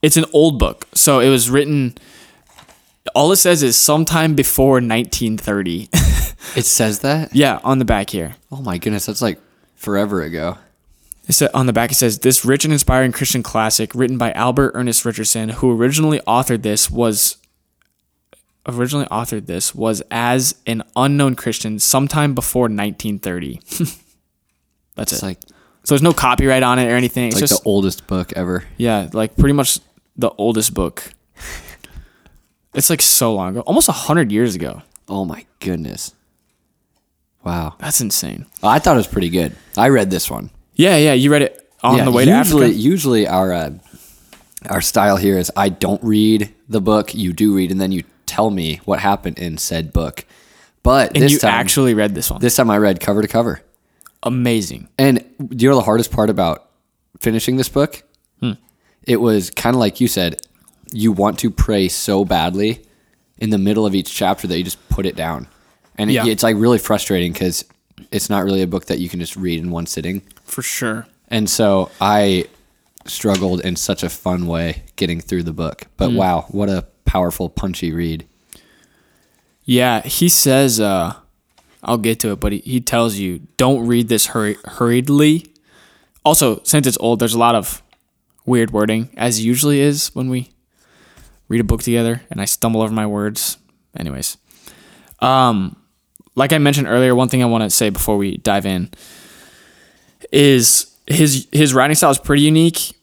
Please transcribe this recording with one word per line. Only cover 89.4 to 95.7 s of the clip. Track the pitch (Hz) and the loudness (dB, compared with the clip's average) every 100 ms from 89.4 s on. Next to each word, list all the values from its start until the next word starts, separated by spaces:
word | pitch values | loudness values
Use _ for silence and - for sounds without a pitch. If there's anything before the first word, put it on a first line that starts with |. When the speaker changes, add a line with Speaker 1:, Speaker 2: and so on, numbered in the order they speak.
Speaker 1:
usually | 110 123 147 143 | 0 0 2 2
is | 143 143 - | 2 0 -6
when | - 131 | -6 -6
we | 127 127 _ _ _ _ _ _ _ - _ _ | -6 -8 _ _ _ _ _ _ _ -20 _ _
read | 117 | -2
a | 110 | 0
book | 113 | -2
together, | - 117 117 117 _ | 0 0 0 -2 _
and | - | -8
I | 98 | -6
stumble | - 113 110 | -2 0 0
over | 110 | 0
my | 110 104 | -2 -2
words. | 104 104 107 - - _ _ _ - | -2 -4 -4 -8 -10 _ _ _ -12
Anyways. | 80 67 - - _ _ - - - - _ - | -10 -8 -10 -12 _ _ -20 -20 -20 -20 _ -2
Um, | 123 131 127 107 95 | 0 4 2 2 -4